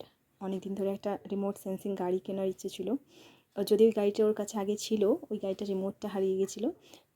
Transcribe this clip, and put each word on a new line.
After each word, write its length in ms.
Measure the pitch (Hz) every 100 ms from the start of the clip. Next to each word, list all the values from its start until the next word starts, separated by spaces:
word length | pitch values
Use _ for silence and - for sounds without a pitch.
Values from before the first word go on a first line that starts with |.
| - _ _ _
অনেকদিন 340 | 190 190 190
ধরে 160 | 196 196
একটা 280 | 202 208 196 -
রিমোট 280 | 202 202 202
সেন্সিং 360 | 196 190 208
গাড়ি 240 | 196 180 185
কেনার 300 | 190 196 190
ইচ্ছে 200 | 190 190
ছিল। 220 | - 185
আহ, 760 | 269 - - - - _ -
যদিও 220 | 196 208 226
ওই 60 |
গাড়িটা 340 | 214 202 208 214
ওর 80 |
কাছে 240 | 214 202 214
আগে 180 | 196 214
ছিল, 280 | - 220
ওই 340 | 202 320 - 214
গাড়িটার 300 | 196 190 202
রিমোটটা 400 | 190 190 - 208
হারিয়ে 280 | 190 190 190
গেছিলো। 360 | 196 - 240 - - - _